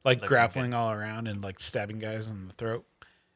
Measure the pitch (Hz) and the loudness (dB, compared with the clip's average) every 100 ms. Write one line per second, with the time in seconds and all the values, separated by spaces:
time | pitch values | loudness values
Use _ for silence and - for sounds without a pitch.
0 | 135 123 104 127 117 135 123 120 113 107 | 4 4 6 6 6 2 -2 0 0 -2
1 | 107 110 113 101 98 95 - 120 101 107 | -4 -6 -4 -4 -6 -6 -4 -2 -4 -4
2 | 107 110 110 104 92 - 113 117 - _ | -6 -4 -6 -8 -12 -8 -6 -6 -8 _
3 | - _ _ | -20 _ _